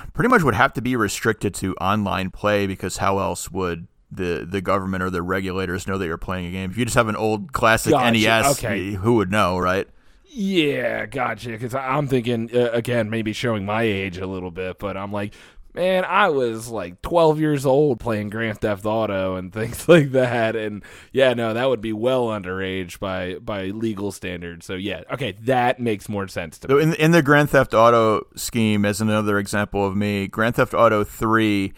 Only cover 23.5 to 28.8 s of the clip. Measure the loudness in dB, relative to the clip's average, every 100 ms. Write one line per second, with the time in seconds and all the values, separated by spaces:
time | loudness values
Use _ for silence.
23.5 | -6 -6 -4 -4 -4 -6 -6 -8 -8 -10
24.5 | -12 -10 -8 -6 -8 -8 -8 -6 -6 -2
25.5 | 0 2 0 -2 -4 -4 -6 -6 -8 -10
26.5 | -8 2 4 4 4 4 4 6 4 6
27.5 | 4 4 6 8 8 4 2 -2 -10 -6
28.5 | 0 2 2